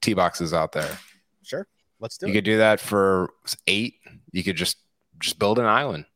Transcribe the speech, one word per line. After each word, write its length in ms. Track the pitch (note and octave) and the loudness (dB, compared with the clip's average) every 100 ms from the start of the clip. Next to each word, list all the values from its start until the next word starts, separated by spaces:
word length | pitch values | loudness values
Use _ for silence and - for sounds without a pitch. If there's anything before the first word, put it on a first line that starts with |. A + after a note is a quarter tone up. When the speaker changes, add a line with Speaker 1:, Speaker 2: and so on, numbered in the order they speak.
Speaker 1:
tee 120 | - | -2
boxes 400 | F#2+ F2 - E2 | 2 0 0 -4
out 200 | E2 D#2+ | -2 -2
there. 260 | D#2 D2 - - _ _ _ | -4 -6 -8 -16 _ _ _
Speaker 2:
Sure. 260 | - D3 G3 _ _ _ | -12 -10 -10 _ _ _
Let's 160 | A2+ - | -14 -10
do 100 | F#3 | -2
Speaker 1:
You 60 | |
Speaker 2:
it. 20 | G#2 | -2
Speaker 1:
could 80 | G2+ | 2
do 120 | A2 | 4
that 240 | A2 G#2+ | 4 4
for 480 | - G#2 G2 F#2 F2+ - - - - | 0 2 4 2 0 -6 -12 -8 -2
eight. 300 | G2 A#2 - - - _ | -2 -2 -8 -20 -20 _
You 100 | F#2 | -6
could 140 | F2+ D#2+ | -4 -2
just, 180 | F2 - _ _ _ - | -4 -6 _ _ _ -10
just 200 | - - | -8 -2
build 180 | G#2 A2+ | 0 2
an 80 | A2+ | 4
island. 380 | A2+ C#3+ D#2+ - | 2 0 -6 -10